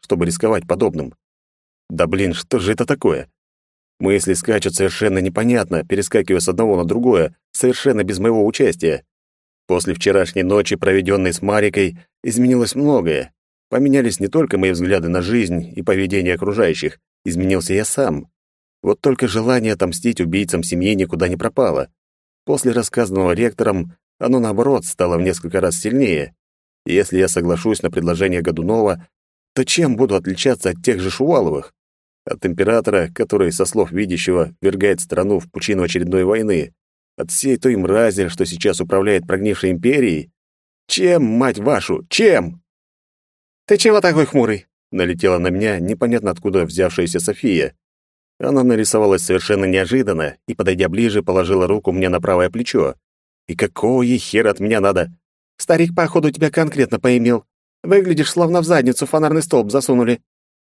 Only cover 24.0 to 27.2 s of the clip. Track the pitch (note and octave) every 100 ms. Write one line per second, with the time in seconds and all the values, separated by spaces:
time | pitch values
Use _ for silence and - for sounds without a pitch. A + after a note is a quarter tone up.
24 | _ - - B2+ A2+ G2+ C3 B2 - -
25 | F2 E2+ F2+ E2+ E2+ F#2+ F2+ E2+ G#2 C3
26 | A#2 D2+ C#2 _ _ _ _ _ E2 F2+
27 | G2 F#2